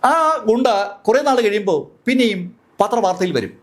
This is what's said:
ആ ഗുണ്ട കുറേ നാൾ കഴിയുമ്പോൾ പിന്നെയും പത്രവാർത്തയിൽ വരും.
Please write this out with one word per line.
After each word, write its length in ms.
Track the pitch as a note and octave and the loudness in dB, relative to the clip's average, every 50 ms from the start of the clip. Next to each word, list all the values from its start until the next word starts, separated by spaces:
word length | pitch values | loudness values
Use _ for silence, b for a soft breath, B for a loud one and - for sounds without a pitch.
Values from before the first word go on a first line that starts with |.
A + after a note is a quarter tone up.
| - A#3 | 2 2
ആ 20 | D4+ E4 D#4+ D#4 D#4+ C#4 A3+ A3+ | 2 2 2 0 0 -2 0 0
ഗുണ്ട 200 | A3 A#3+ C4 B3 A3 G3 G3+ G3+ - - _ | 0 2 2 2 2 0 -2 -4 -8 -8 _
കുറേ 140 | - A3+ C4+ C#4 C#4+ | 0 0 0 2 2
നാൾ 100 | C4+ B3 A#3 | 2 2 2
കഴിയുമ്പോൾ 320 | G#3 G3+ G#3+ G3+ F#3+ F3 D3 - - - _ _ | 0 0 0 -2 0 -2 -2 -4 -8 -18 _ _
പിന്നെയും 340 | - C4 C4 B3 A3+ G3+ F#3 F3 F3+ - _ _ _ _ _ | -2 0 2 2 0 0 -4 -8 -12 -14 _ _ _ _ _
പത്രവാർത്തയിൽ 520 | G3+ G#3 B3 A#3 A3+ F#3 F3+ F3+ F#3+ F3+ D#3+ | -2 0 0 0 0 0 0 0 -2 -2 -2
വരും. 160 | C3+ G2+ F2+ - - | -2 -4 -4 -12 -16